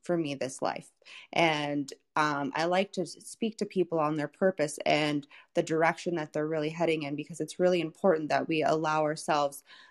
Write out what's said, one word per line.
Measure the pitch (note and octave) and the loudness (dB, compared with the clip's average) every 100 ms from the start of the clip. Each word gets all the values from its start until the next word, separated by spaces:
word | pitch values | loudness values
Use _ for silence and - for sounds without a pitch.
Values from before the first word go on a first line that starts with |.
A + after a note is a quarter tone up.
for | - F3 | -2 0
me | D3 | 0
this | C3+ B2+ - | -2 -6 -2
life. | F#2 - - _ - - - | -4 -4 -10 _ -20 -20 -6
And, | - E3 D3+ D3 D3 C3+ - _ - | 2 2 2 0 -2 -4 -10 _ 0
um, | D3+ C#3+ C#3+ D3+ | 2 2 -2 -2
I | |
like | E3 F#3 G3 | 0 2 0
to | - | -4
s-, | E3 - | -6 -8
speak | - - A3+ - | -16 -6 -4 -4
to | |
people | G3+ F#3 E3+ D#3+ | -4 -2 0 0
on | D3+ D#3 | 0 0
their | D3 | -4
purpose | - F3 D3+ D3 - | 0 0 2 -2 -2
and | D#3 D3+ D3+ D3 - - - | 2 2 2 0 -4 -20 -6
the | - | -2
direction | E3 D#3+ E3 E3+ F3+ E3+ | 0 2 2 2 -4 -4
that | D#3 | -4
they're | D#3 D3+ | -4 -2
really | D#3+ D3+ | -2 -4
heading | E3 E3 D#3+ | -2 0 0
in, | C#3+ | -2
because | D3 D3 E3 | -8 -8 -8
it's | D#3 - | -8 0
really | F3+ F3+ | 2 2
important | D#3+ - G3 D#3+ D3+ | -2 0 2 2 2
that | C#3 C3 | 0 0
we | D#3+ | 0
allow | D3 D#3 D#3+ D#3 | 2 2 2 2
ourselves | D3+ D#3 - D3+ C#3+ C#3+ _ - - | 0 -2 0 2 2 -2 _ -20 -20